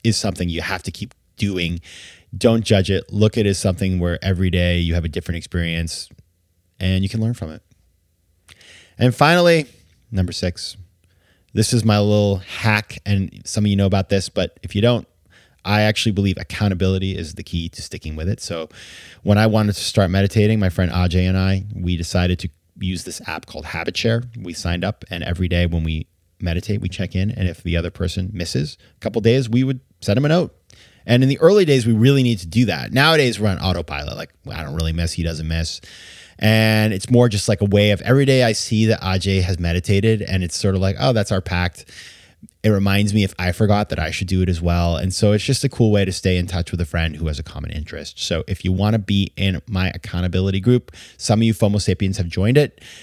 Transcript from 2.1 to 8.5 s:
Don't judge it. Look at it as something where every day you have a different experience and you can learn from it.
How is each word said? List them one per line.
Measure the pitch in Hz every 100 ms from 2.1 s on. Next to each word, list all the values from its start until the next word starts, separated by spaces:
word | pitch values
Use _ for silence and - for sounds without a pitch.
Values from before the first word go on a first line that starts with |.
| - _ 92
Don't | 120 113
judge | - 101 92
it. | 95 -
Look | 98 107 117
at | 101
it |
as | 95
something | 101 87 95 90
where | 87 87
every | 95 90 95
day | 90 87 87
you | 85
have | 85 80
a |
different | 87 - 85
experience | - 87 82 82 82 - - - _ _ _ _ _ -
and | 92 92
you | 98
can | 110
learn | 110
from | 120 80
it. | 78 - _ _ _ _ _ _ _ _